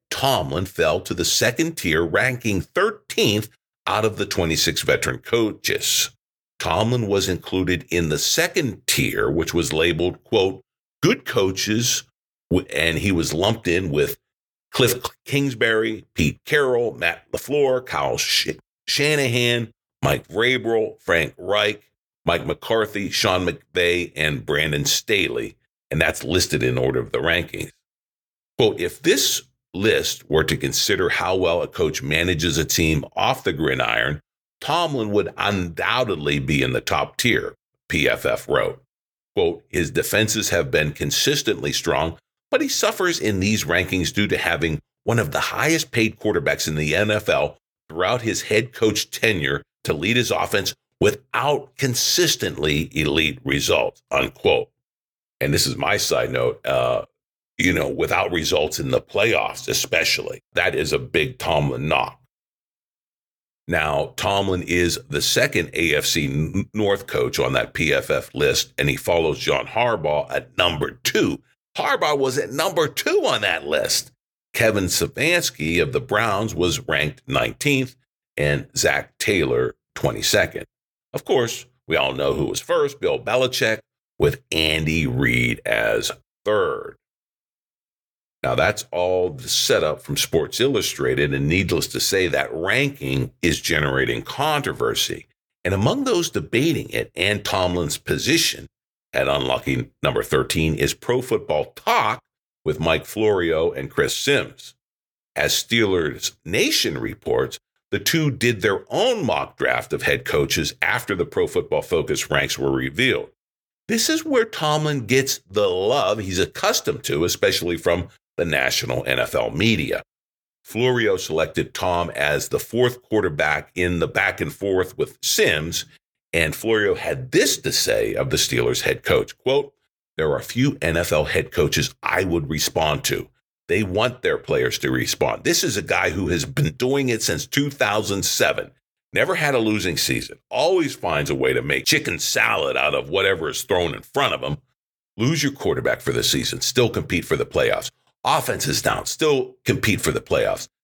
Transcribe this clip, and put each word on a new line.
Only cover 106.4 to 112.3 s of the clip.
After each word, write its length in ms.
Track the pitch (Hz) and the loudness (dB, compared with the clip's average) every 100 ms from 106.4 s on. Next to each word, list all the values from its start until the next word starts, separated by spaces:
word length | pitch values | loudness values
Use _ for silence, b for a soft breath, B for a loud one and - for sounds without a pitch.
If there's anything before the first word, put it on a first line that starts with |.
| 76 | -6
Nation 520 | 104 262 311 101 69 | -2 0 0 -2 -4
reports, 640 | 57 - - 62 65 - _ _ _ | -6 -8 -4 -2 -2 -6 _ _ _
the 100 | 101 | -4
two 300 | - 165 151 | 0 0 0
did 320 | 120 120 107 | 2 0 0
their 240 | 104 95 - | -2 -4 -4
own 360 | 135 240 233 127 | 0 0 0 0
mock 320 | 73 69 - | -2 -4 -2
draft 360 | 65 60 - | 0 0 -2
of 100 | - | -4
head 220 | - 69 - | -2 -2 0
coaches 500 | 76 69 - 73 - | 0 0 0 -2 -4
after 340 | 82 117 - 92 | -2 -2 -2 -4
the 100 | 82 | -2
Pro 220 | - 87 | -2 0
Football 340 | 90 78 76 | -2 -2 -4
Focus 480 | - 85 73 69 | 0 -2 0 -4
ranks 280 | - | -2